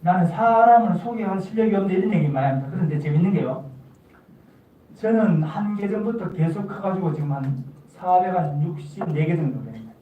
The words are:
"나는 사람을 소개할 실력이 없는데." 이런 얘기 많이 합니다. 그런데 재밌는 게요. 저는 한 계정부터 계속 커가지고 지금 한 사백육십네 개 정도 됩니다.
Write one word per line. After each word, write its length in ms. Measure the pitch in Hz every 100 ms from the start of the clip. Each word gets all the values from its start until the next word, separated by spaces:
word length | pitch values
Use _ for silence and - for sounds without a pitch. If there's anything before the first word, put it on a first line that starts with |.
"나는 240 | 165 185 160
사람을 680 | 175 226 226 233 233 220 175
소개할 420 | 233 233 196 190
실력이 360 | - 220 220 196
없는데." 200 | 190 185
이런 180 | 220
얘기 140 | 190 147
많이 200 | 131 139
합니다. 220 | 135 135
그런데 280 | 170 165 147
재밌는 340 | 147 151 190
게요. 360 | 180 - - - - - - _ - _ - - _ _ _ _ -
저는 460 | 220 226 214 160
한 320 | 156 - 208 208
계정부터 540 | 196 208 214 233 175
계속 360 | - 165 147 147
커가지고 460 | - 190 185 175
지금 180 | 147 147
한 320 | 139 135 - - - -
사백육십네 1400 | - 180 180 180 175 151 143 165 160 - - 170 151 160
개 100 | 165
정도 280 | 147 127
됩니다. 280 | - - - -